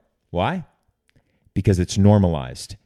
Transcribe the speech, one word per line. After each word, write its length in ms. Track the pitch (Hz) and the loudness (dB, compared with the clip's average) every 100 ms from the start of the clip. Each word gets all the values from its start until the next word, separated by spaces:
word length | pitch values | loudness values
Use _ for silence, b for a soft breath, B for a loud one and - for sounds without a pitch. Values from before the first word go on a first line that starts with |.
| _ _ _ | _ _ _
Why? 340 | 85 110 180 143 _ _ _ _ _ _ _ _ | -6 -4 -6 -12 _ _ _ _ _ _ _ _
Because 240 | - 107 90 | -4 0 0
it's 180 | 87 98 | 0 2
normalized. 800 | 101 104 90 76 64 62 - - | 4 4 2 -2 -8 -14 -18 -20